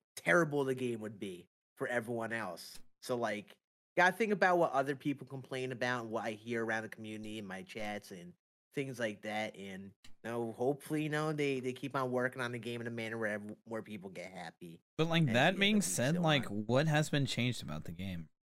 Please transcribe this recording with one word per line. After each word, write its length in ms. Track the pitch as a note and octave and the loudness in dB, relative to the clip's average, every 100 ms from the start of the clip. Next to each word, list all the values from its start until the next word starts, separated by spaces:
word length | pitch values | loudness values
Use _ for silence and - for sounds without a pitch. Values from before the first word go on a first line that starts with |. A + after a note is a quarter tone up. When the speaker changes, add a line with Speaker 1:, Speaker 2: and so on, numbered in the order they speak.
| _ - | _ -4
Speaker 1:
terrible 480 | - F3 D#3+ C#3+ | 4 6 6 2
the 100 | C3+ C3 | 2 0
game 260 | B2+ A2+ | -2 -4
would 180 | G#2+ G2+ | -6 -8
be 260 | G#2 F2 - _ _ - | -8 -10 -16 _ _ -8
for 80 | B2 | -2
everyone 420 | A#2+ G#2+ A#2 A2+ | 0 0 -4 -2
else. 480 | A2+ G2 E2+ - - - _ | -4 -4 -8 -12 -14 -14 _
So, 160 | - A#2+ | -4 -2
like, 360 | A#2 G#2+ - - _ _ _ - | 0 -2 -8 -18 _ _ _ 4
gotta 180 | F3+ F#3 | 4 6
think 160 | A3 | 0
about 260 | G3 F#3 F3 | 4 6 6
what 140 | D#3+ | 6
other 240 | C3+ C#3 C3+ | 4 0 0
people 320 | D3 C3+ C3 | -2 -4 -6
complain 460 | C3+ B2+ C3 B2+ | -12 -8 -4 -4
about 300 | A#2+ B2 B2 | -2 0 0
and 80 | A2+ | -2
what 120 | A2 | -4
I 80 | A2+ | -4
hear 320 | G#2+ A2+ A#2 | -6 -4 -2
around 200 | A2+ A2 | 0 0
the 60 | A2 | -2
community 500 | - A2 G#2+ G#2+ A2 | -10 -10 -8 -6 -8
in 60 | G2 | -6
my 160 | F#2 | -8
chats 480 | F2+ A2+ G#2 G#2 - | -8 -6 -4 -6 -8
and 200 | F#2+ F2 - _ _ _ | -14 -14 -20 _ _ _
things 260 | - C3+ A#2+ | -6 -6 -2
like 220 | A2+ G2+ | -4 -4
that. 300 | G#2+ G#2+ A2 - | -4 -2 -4 -6
And, 340 | G2 F#2+ G2 - - - | -10 -10 -12 -16 -16 -10
you 80 | A2 | -6
know, 220 | A#2+ A#2 A2 | -2 -2 0
hopefully, 460 | B2 C#3+ - D#3 | 0 0 -2 -2
you 60 | D3+ | 0
know, 240 | D3+ D#3 | 0 0
they, 260 | D3+ C#3+ C3 | 0 0 0
they 140 | B2 | -2
keep 220 | B2+ C3+ C#3 | -4 -4 -2
on 120 | B2+ | 0
working 300 | B2 B2 B2+ | 2 0 0
on 120 | A#2+ | -4
the 60 | A#2+ | -4
game 200 | A2+ A#2+ | -4 -4
in 80 | A#2 | -4
a 40 | |
manner 260 | A#2 A2 A2+ | -4 -4 -2
where 160 | G#2+ | 0
ev-, 220 | G#2 G#2 - A2+ | -2 -4 -12 -6
where 160 | A2 | -6
people 280 | G#2+ G#2 F#2+ | -6 -10 -10
get 200 | F2 F2+ | -10 -10
happy. 460 | F#2 E2+ - E2+ E2 _ - | -10 -12 -12 -16 -16 _ -2
Speaker 2:
But, 120 | D#3+ | 2
like, 140 | E3 | 4
Speaker 1:
And 120 | D3+ A2+ | 4 6
Speaker 2:
that 200 | D#3 F#3 | 4 6
Speaker 1:
yeah, 40 | |
Speaker 2:
being 160 | G3+ G#3+ | 4 4
Speaker 1:
that's 80 | - | 2
what 40 | |
we 40 | - | 2
Speaker 2:
said, 140 | B2 | 2
Speaker 1:
still 80 | F3 | 4
Speaker 2:
like, 260 | E3 C#3+ G#2+ | 4 4 2
Speaker 1:
want. 200 | G#2 G#2+ | -4 2
Speaker 2:
what 180 | B2+ D#3 | 4 6
has 220 | D3+ D#3 | 4 4
been 160 | D3 C3 | 2 2
changed 360 | - B2 A#2 | 2 0 0
about 220 | C#2+ D2+ | -4 -6
the 80 | - | -8
game? 380 | E2+ F#2+ F2 D#2 _ _ | -6 -4 -4 -8 _ _